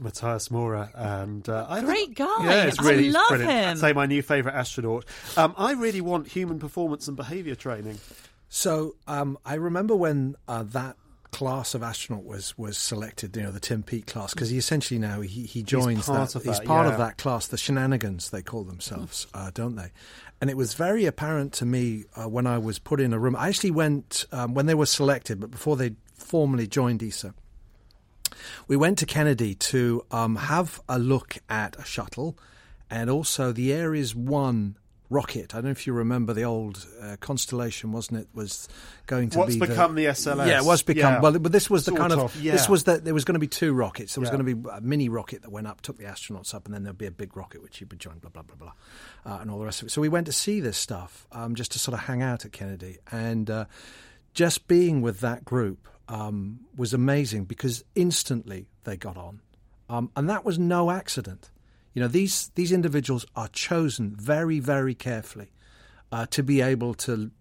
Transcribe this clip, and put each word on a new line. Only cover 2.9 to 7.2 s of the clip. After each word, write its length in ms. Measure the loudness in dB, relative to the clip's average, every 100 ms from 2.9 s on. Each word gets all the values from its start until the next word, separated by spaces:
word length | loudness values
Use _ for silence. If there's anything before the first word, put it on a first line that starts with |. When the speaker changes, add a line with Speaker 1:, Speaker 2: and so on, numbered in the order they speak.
| 8 8
Speaker 2:
love 180 | 6 6
Speaker 1:
brilliant. 240 | 4 4
Speaker 2:
him. 240 | 2 2 4
Speaker 1:
Say 160 | 4
my 140 | 4 4
new 160 | 2
favourite 340 | 2 2 2 -2
astronaut. 480 | -4 -4 -2 -2 -6 -16 -2 4
Um, 180 | 4 4
I 160 | 0
really 280 | 2 0 0
want 260 | -2 -2 -2
human 320 | -4 -4 -4
performance 480 | -6 -4 -2 -4 -6
and 100 |
behaviour 380 | -8